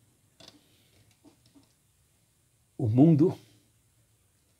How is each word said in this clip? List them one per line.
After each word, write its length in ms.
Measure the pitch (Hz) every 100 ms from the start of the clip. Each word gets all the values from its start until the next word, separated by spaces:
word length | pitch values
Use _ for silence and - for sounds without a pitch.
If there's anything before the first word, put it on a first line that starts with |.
| _ _ _ _ - - _ _ _ _ _ _ _ _ _ 285 _ _ _ _ _ _ _ _ _ _ _ -
o 100 | 113
mundo 500 | 120 160 156 147 - - _ _ _ _ _ _ _ _ _ _ _